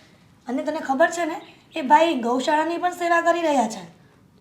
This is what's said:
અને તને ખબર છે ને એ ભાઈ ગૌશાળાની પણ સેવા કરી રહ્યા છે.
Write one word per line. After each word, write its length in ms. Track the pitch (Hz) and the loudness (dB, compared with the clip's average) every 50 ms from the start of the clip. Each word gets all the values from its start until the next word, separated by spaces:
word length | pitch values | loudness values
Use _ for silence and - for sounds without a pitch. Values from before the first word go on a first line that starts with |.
| - _ _ _ _ _ _ _ _ - | -20 _ _ _ _ _ _ _ _ -8
અને 140 | 240 294 | -6 -6
તને 180 | 302 294 302 320 | -4 -4 -6 -6
ખબર 300 | - - 269 269 330 349 | -4 -2 0 2 2 2
છે 140 | - 339 339 | 2 -2 -4
ને 160 | 311 339 403 - - - - _ _ - | -4 -6 -8 -12 -16 -20 -20 _ _ -8
એ 60 | 320 | -4
ભાઈ 320 | 285 254 294 311 330 339 311 | 0 4 4 6 6 4 2
ગૌશાળાની 640 | 247 220 233 247 262 269 320 302 302 320 330 339 | 0 -2 -2 -2 -2 0 0 0 0 0 0 -2
પણ 140 | 339 349 359 | -2 -4 -4
સેવા 300 | 349 349 349 339 339 339 | -4 -2 0 0 2 2
કરી 200 | 320 339 339 339 | 2 2 2 2
રહ્યા 280 | 330 311 285 269 226 - | 2 0 2 2 0 -2
છે. 140 | - - - - - _ - _ _ _ _ _ _ _ | -4 -10 -16 -18 -20 _ -20 _ _ _ _ _ _ _